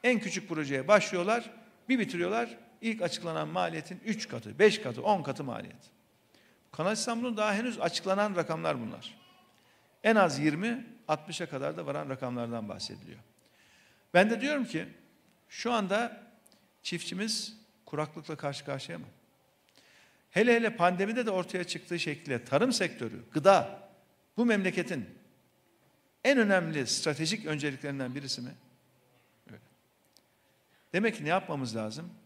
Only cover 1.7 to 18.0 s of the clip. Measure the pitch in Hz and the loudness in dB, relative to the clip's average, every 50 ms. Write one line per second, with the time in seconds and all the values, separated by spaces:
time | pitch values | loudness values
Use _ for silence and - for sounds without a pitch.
1.7 | _ _ _ - 262 240 202 - - 175 175 180 208 233 240 233 - - - - | _ _ _ 0 0 0 0 -2 -2 -2 -2 0 0 -2 -2 -4 -8 -18 -20 -20
2.7 | - _ - 226 220 220 175 165 - - 175 170 160 160 156 156 165 185 180 170 | -18 _ -4 -4 -2 0 -2 -2 -2 -4 -6 -4 -4 -2 -4 -2 0 0 0 0
3.7 | 165 160 151 - 180 - - 220 208 - - - - 120 - 104 101 143 202 214 | -2 -6 -8 -8 -14 -8 -4 -4 -4 -4 -4 -8 -8 -10 -8 -10 4 8 8 8
4.7 | 214 214 - 127 113 127 - 208 208 185 139 135 135 - 143 127 117 107 - - | 8 4 -4 -6 -6 -2 2 2 2 2 0 -4 -6 -6 -6 -8 -8 -8 -10 -14
5.7 | - - - - _ _ _ _ _ _ _ _ _ _ _ _ _ _ _ _ | -16 -20 -20 -20 _ _ _ _ _ _ _ _ _ _ _ _ _ _ _ _
6.7 | - - 160 190 220 214 - 247 233 233 240 254 226 214 214 214 196 208 233 254 | -8 -2 -2 -2 -2 -2 -2 -4 -4 -4 -4 -4 -2 0 0 0 0 0 -2 -4
7.7 | - - 143 - 233 - - 190 190 202 208 214 190 175 160 - 160 160 165 160 | -4 -2 -4 -2 -2 -2 -2 0 0 2 0 0 0 -2 -2 -2 -4 -2 0 -2
8.7 | 147 123 113 107 - - - - - - - - _ _ _ _ _ _ _ _ | -2 -2 -4 -8 -10 -12 -14 -16 -18 -18 -20 -20 _ _ _ _ _ _ _ _
9.7 | _ _ _ _ _ _ - 214 226 214 190 165 135 139 147 156 147 165 196 233 | _ _ _ _ _ _ 2 4 6 6 6 6 4 2 2 2 2 2 -2 -2
10.7 | 233 262 - - - - - - 156 147 - - 160 - 175 147 151 131 139 147 | -4 -4 -8 -14 -20 -14 -2 -2 -2 -2 -2 -10 -8 -8 -8 -6 -6 -6 -6 -6
11.7 | 156 175 160 143 139 151 151 139 131 127 135 123 123 123 117 117 117 113 107 104 | -6 -6 -6 -6 -6 -6 -4 -6 -6 -6 -6 -6 -4 -4 -4 -4 -6 -6 -6 -8
12.7 | 95 95 - - - - - - - - - _ _ _ _ _ _ _ _ _ | -8 -10 -10 -10 -12 -14 -16 -18 -20 -20 -20 _ _ _ _ _ _ _ _ _
13.7 | _ _ _ _ _ _ _ _ - 175 202 214 233 208 254 285 302 285 240 - | _ _ _ _ _ _ _ _ 6 6 6 6 4 0 0 0 0 0 -2 -2
14.7 | - 160 175 - - - _ _ _ _ _ _ _ _ _ _ - - - 233 | -4 -6 -6 -8 -16 -20 _ _ _ _ _ _ _ _ _ _ -14 -6 -2 0
15.7 | 240 220 202 180 196 214 240 233 - - - - _ _ _ _ - _ _ _ | 0 0 2 2 2 0 0 -2 -6 -12 -20 -20 _ _ _ _ -20 _ _ _
16.7 | _ _ _ - - 82 - - 90 90 107 226 - - - - - - - _ | _ _ _ -6 -6 -6 -6 -6 -6 -4 -4 -2 -2 -4 -4 -8 -12 -16 -20 _
17.7 | _ _ _ - - 143 | _ _ _ -6 -4 -4